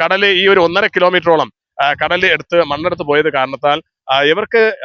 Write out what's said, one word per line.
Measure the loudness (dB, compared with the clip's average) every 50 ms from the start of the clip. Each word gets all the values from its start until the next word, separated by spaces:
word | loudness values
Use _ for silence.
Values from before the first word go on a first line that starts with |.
| -2
കടല് | -2 -2 0 0
ഈ | 0 0 2 2 4
ഒരു | 4 4
ഒന്നര | 2 2 0 0 -2
കിലോമീറ്ററോളം, | -2 0 0 2 2 2 2 2 2 2 2 0 -2 -8 _ _ _ _ -2
ആ, | -2 -2
കടല് | -2 -2 -2 -2 -2 0 0
എടുത്ത് | 0 0 -2 -2 -2 0 0
മണ്ണെടുത്ത് | 0 0 -2 -4 -4 -6 -6 -6
പോയത് | -4 -2 0 0 0 0
കാരണത്താൽ, | 0 -2 -2 -4 -4 -4 -2 -2 -2 -2 -6 _ _ _ _ -2
ആ, | 0 0
ഇവർക്ക്, | 2 2 0 0 -2 -2 0 2 2 0 0 -2